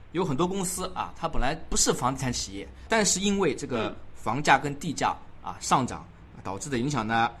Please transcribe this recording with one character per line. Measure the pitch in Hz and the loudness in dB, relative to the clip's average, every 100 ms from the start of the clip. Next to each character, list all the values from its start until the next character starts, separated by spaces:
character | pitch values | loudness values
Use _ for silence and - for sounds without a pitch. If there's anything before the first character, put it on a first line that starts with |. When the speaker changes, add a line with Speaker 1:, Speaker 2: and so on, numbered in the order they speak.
| - | -8
Speaker 1:
有 | 160 | -2
很 | 156 131 | 0 2
多 | 180 | 0
公 | 196 | 0
司 | 180 - 185 | -2 -4 -6
啊， | - 92 - | -6 -6 -4
它 | 165 | 0
本 | 131 | 2
来 | 127 165 - | 2 0 -2
不 | 214 | 2
是 | - | 4
房 | 190 127 | 4 2
地 | 131 | 0
产 | 131 | -2
企 | - - | -2 -4
业， | 98 - - - | -8 -12 -14 0
但 | 220 | 2
是 | 196 185 | 4 4
因 | 202 196 | 2 2
为 | 180 | 2
这 | - 135 | 0 -4
个 | 120 104 - - | -2 -2 -6 -12
房 | - 110 123 | -8 -2 0
价 | 147 135 | 6 6
跟 | 143 143 | 6 -4
地 | 170 | -6
价， | 123 117 - - - | 0 0 0 -10 -14
Speaker 2:
嗯。 | - | -12
Speaker 1:
啊， | 90 | -8
上 | - 160 | 2 4
涨， | 120 85 87 - - - | 4 -4 -12 -18 -18 -12
导 | - 98 | -8 -6
致 | 147 | -2
的 | 123 | 0
影 | 131 | 0
响 | 139 | 0
呢， | 107 117 113 - | 0 2 2 -2